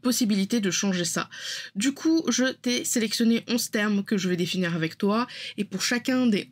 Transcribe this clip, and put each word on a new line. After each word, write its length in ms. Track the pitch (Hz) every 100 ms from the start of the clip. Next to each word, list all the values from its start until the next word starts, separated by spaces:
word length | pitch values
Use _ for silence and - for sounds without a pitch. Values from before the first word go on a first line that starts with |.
possibilité 600 | 247 240 226 208 196 233
de 100 | 202
changer 340 | 165 202 185 170
ça. 240 | 170 - - - - - -
Du 160 | 240
coup, 320 | 277 320 320 -
je 160 | 233 262
t'ai 320 | - 247 247 -
sélectionné 580 | - 220 - 233 233 -
onze 200 | 233 -
termes 340 | 233 208 202
que 140 | 196 208
je 120 | 180
vais 80 | 180
définir 360 | 175 185 175
avec 240 | 170 160 -
toi. 300 | 202 214 247 - - -
Et 80 | 202
pour 180 | 190
chacun 420 | - 240 233 254 254
des 220 | 202 -